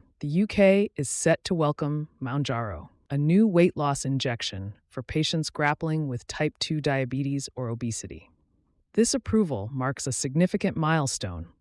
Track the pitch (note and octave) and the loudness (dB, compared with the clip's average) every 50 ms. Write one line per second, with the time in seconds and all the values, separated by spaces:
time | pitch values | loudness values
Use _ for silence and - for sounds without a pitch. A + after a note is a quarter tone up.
0 | _ _ _ _ - D3 D3 F3 G#3+ G#3 - - G3+ F#3+ G3 G3+ G3+ - - - | _ _ _ _ -6 -2 0 0 0 0 4 6 6 8 8 6 4 0 -2 -4
1 | C#3+ - - - - E3 D#3+ - - - G3 E3+ D#3 D3 D3+ - D#3 C#3+ D3 D3+ | -4 -4 -4 0 2 2 2 2 2 -2 0 2 2 2 2 0 -2 -2 -2 -2
2 | D3+ D3+ _ _ C3+ B2+ B2 C#3+ C#3 - B2+ A2+ A#2 G#2+ F#2 D#2+ F#2+ - _ _ | -4 -8 _ _ -8 -4 -2 -2 -2 0 -2 -2 -2 -4 -6 -8 -12 -16 _ _
3 | _ _ C#3 C#3 D3 D3+ E3+ G3 A3+ A3 F3+ E3+ F3 F3+ - - C#3+ D3 C#3+ - | _ _ -2 0 2 4 6 6 6 6 6 6 4 4 4 0 0 0 0 -2
4 | - C3 C3+ C3+ - C3 A#2+ A2+ - - - G2 F#2+ G2+ G#2 - _ _ _ - | -2 -2 -2 0 0 -2 -4 -4 -6 -8 -8 -8 -8 -10 -12 -14 _ _ _ -12
5 | B2 - - D#3 D#3 - - E3 D3+ - - - D3+ D3 D3+ - - D#3+ D#3 D#3 | -10 -4 -2 -2 -2 0 -2 -2 -4 -4 -4 0 0 0 0 0 -2 -4 -2 -2
6 | D3+ C#3 B2 A#2+ - - - - D3+ D3+ - _ - - D#3+ D3+ C#3 D3 C#3 C3+ | -2 -4 -6 -8 -8 -10 -4 -2 -2 -2 -2 _ -6 -4 -4 -2 0 0 0 0
7 | C3 B2 C3 C3+ C#3+ C#3 C#3 C#3 C3+ - _ - B2+ A2+ A#2 A#2+ B2 A#2 A2 - | -2 -2 -2 -4 -2 -2 -4 -4 -6 -8 _ -8 -6 -6 -6 -4 -4 -6 -6 -6
8 | - F2 - E2 - _ _ _ _ _ _ _ _ _ _ _ _ _ _ - | -10 -12 -14 -16 -18 _ _ _ _ _ _ _ _ _ _ _ _ _ _ 2
9 | A3+ - - C4 - - - A3 G#3+ E3 C3+ G2+ G2 A#2 C#3 C3 B2+ C3 C#3 - | 2 2 2 -4 -2 0 2 2 2 2 0 -4 -4 -6 -6 -4 -2 -2 -4 -4
10 | - C3+ B2+ - - C#3 C3 D#3 F3+ F3+ - G3+ - F#3+ - - D#3+ D#3 D#3+ D#3+ | -6 -6 -4 -4 -6 -2 2 2 2 4 2 0 0 0 0 2 2 2 2 2
11 | D3 B2+ - - - G2 F2+ E2+ E2 - - _ | 2 0 -2 -4 -6 -6 -6 -8 -10 -12 -14 _